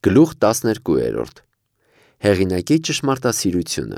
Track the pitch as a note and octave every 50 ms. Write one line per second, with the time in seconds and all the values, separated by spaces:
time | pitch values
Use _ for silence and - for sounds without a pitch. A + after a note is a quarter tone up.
0 | - - F#2+ C3 D#3+ D#3+ - - G#2+ G#2+ A2+ - - A#2 G#2+ - - - D2+ B1+
1 | A#1 A#1 G#1 A1+ A#1 - - - _ _ _ _ _ _ _ _ _ _ _ _
2 | _ _ _ _ - G#2 G2+ F2+ F#2+ F#2 F#2 F2+ F2 - D3 D#3+ D#3+ - - -
3 | - C#3 C3+ C3 - B2+ A2+ - - G2+ F2 F2+ E2 - - - - - -